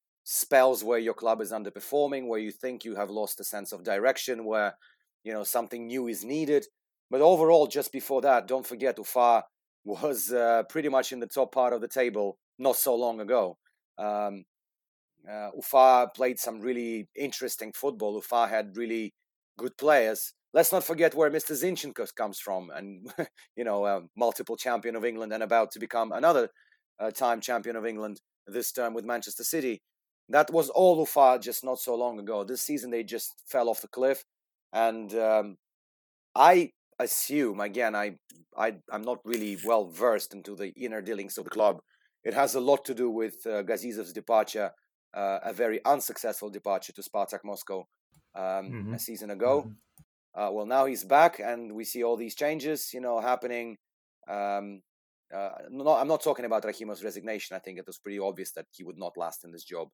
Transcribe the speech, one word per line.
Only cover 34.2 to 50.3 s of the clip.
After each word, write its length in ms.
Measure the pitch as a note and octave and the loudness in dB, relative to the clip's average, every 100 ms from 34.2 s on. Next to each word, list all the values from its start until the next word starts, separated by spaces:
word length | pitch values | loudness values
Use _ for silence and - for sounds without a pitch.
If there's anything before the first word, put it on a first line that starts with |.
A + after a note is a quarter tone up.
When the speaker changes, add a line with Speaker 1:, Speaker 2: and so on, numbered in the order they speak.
| - _ _ _ _ | -6 _ _ _ _
Speaker 1:
And, 420 | A2 A2+ A2+ G#2+ | 0 0 0 -4
um, 440 | A2+ A2 A2 G#2 F#2+ _ _ _ _ _ _ _ | 0 2 2 0 -8 _ _ _ _ _ _ _
I 380 | - C#3+ F3+ E3+ _ _ - | 8 10 10 4 _ _ -4
assume, 640 | A#2+ - - D3 B2 G2 | -2 -2 0 0 0 0
again, 340 | G#2 G#2 A#2 | -4 0 0
I, 220 | G#2 G#2 F2+ - - _ - | 0 -2 -6 -18 -20 _ -2
I, 200 | A2+ F#2+ - | -2 -2 -8
I'm 120 | G#2+ | -8
not 160 | A2+ A#2+ | -6 -6
really 340 | G#2+ A#2 G#2+ F#2+ | -4 -4 -4 -4
well 240 | G#2+ A2+ F#2 | 2 2 2
versed 460 | E2 A#2 G#2 - | 0 2 2 -2
into 240 | G2+ F2+ G2 | -12 -14 -10
the 140 | G2 | -10
inner 320 | - B2 A2 | -10 -10 -8
dealings 340 | G2 G#2 G2 - | -8 -8 -8 -10
of 80 | |
the 60 | F#2 | -6
club. 300 | G#2+ G#2 F2 - _ _ _ | 0 2 2 -6 _ _ _
It 80 | - | -4
has 220 | A2+ C#3 | 0 0
a 60 | C3+ | 0
lot 260 | B2+ C#3 - | 2 2 0
to 80 | |
do 160 | A#2 A#2+ | -4 -2
with, 360 | A2+ A2 - A2+ | -2 -4 -6 -6
uh, 160 | G#2 | -4
Gazizov's 500 | G2 A2+ A#2+ A2 F#2 | -4 -4 -6 -10 -10
departure, 580 | G#2 G2+ A2+ G#2 G#2+ G2 - _ _ _ | -10 2 2 2 -2 -6 -8 _ _ _
uh, 260 | G2+ G2 G2 | -6 -2 -2
a 80 | - | -4
very 320 | G2+ A#2 A2 | -2 -2 0
unsuccessful 640 | C3 C#3+ - - A2+ G2+ G#2 | 0 0 -2 -6 -6 -6 -10
departure 460 | G2+ G2+ F#2+ - | -10 -4 -4 -6
to 80 | G2 | -16
Spartak 420 | - G#2 G2 G2 | -8 -6 -4 -6
Moscow, 420 | G#2 G2 - F#2+ F2 _ _ _ _ | -10 -12 -10 -10 -12 _ _ _ _
um, 360 | F#2+ F#2+ F#2+ F#2+ | -8 -6 -4 -6
Speaker 2:
Mm-hmm. 240 | A#2+ G#2 | -8 -8
Speaker 1:
a 40 | A#2 | -8
season 320 | - G#2 G#2 | -10 -12 -10
ago. 300 | G2 A#2+ C#3+ | -2 2 2
Speaker 2:
Mm-hmm. 100 | A#2 G#2+ _ _ _ _ _ | -2 -12 _ _ _ _ _